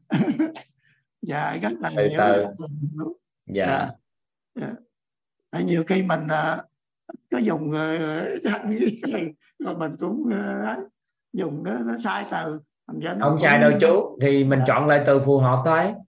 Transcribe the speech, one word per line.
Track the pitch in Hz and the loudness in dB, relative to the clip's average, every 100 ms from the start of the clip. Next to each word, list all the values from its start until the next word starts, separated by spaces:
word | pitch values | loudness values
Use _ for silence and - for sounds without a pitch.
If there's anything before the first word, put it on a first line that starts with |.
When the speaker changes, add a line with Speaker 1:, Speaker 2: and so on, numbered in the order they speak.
| - | -4
Speaker 1:
<laughs> | - 359 - 320 - - _ _ _ _ _ | 0 0 0 -2 -6 -20 _ _ _ _ _
Dạ, | 170 147 151 165 | -8 -4 -4 -4
rất | 208 226 | -6 -6
là | 160 156 | -4 0
Speaker 2:
Từ | 104 | 0
Speaker 1:
hiểu, | 104 | 2
Speaker 2:
từ. | 104 101 | 2 2
Speaker 1:
rất | 101 - | 0 -6
là | 156 143 | -12 -8
hiểu. | 147 151 226 - _ _ - | -8 -6 -10 -12 _ _ -8
Speaker 2:
Dạ. | 98 92 | -4 -2
Speaker 1:
Dạ. | 135 - - _ _ _ _ _ | -2 -4 -10 _ _ _ _ _
Dạ. | 254 170 240 _ _ _ _ _ _ _ | -12 -12 -12 _ _ _ _ _ _ _
Tại | 156 | -6
nhiều | 180 170 165 | 0 0 2
khi | 190 | 0
mình, | 185 160 156 | 0 -2 -2
ờ, | 156 156 160 - _ _ _ - - _ | -2 -2 -4 -8 _ _ _ -20 -20 _
có | 254 | -2
dùng, | 220 160 151 | 0 -2 -2
ờ, | 156 156 160 | -2 -2 -2
<laughs> | 156 156 - - 240 208 208 220 226 - - 214 165 - _ - | -4 -4 -6 -4 -4 -4 -4 -2 -2 -2 -6 -4 -6 -10 _ -12
rồi | - 170 | -8 -6
mình | 156 - | -6 -6
cũng, | 175 247 254 | -6 -4 -2
ờ, | 202 202 196 214 381 392 _ _ _ _ | -2 -4 -6 -6 -6 -10 _ _ _ _
dùng | 185 165 147 | -6 -6 -6
nó, | 170 247 233 | -6 -6 -4
nó | 233 | -4
sai | 220 196 202 | -4 -6 -6
từ. | 170 160 151 - _ - | -6 -6 -8 -14 _ -14
Thành | 151 | -10
ra | 160 | -8
nó | - 143 | 0 0
Speaker 2:
Không | 156 | 4
Speaker 1:
cũng | |
Speaker 2:
sai | 156 143 | 6 6
đâu | 117 107 | 6 6
chú, | 165 185 - - | 6 4 2 0
thì | 139 139 | 4 4
mình | 135 135 | 4 4
Speaker 1:
Dạ. | 131 | 4
Speaker 2:
chọn | 120 147 | 4 4
lại | 143 147 | 4 6
từ | 139 135 | 4 6
phù | 139 | 4
hợp | 127 131 | 6 4
thôi. | 160 160 185 226 | 4 2 2 -4